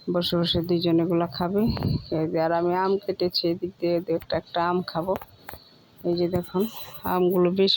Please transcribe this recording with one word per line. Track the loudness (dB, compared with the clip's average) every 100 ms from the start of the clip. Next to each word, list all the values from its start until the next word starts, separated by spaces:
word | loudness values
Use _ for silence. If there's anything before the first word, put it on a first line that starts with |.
| -4
বসে | -2 0 0
বসে | 0 0
দুইজন | 0 0 2 2
এগুলা | 2 0 0
খাবে। | -2 -2 0 0 0 -2 -2 -2
এই | -4 -2
যে | 0
আর | 0
আমি | 2 2
আম | 2 2 0
কেটেছি, | -2 -2 -2 0 -2
এদিক | -2 -6 -4
দিয়ে | -2 0
দু | 0
একটা, | -4 -2 -4
একটা | -2 0 2
আম | 0
খাবো। | -2 -4 -2 -4 -6 -20 -20 -20 -20 -20 -20 -6
এই | -2 2
যে | 2
দেখুন | 0 -2 -2 -2 -4 -16 -10
আমগুলো | -2 2 4 4 4
বেশ | 4 2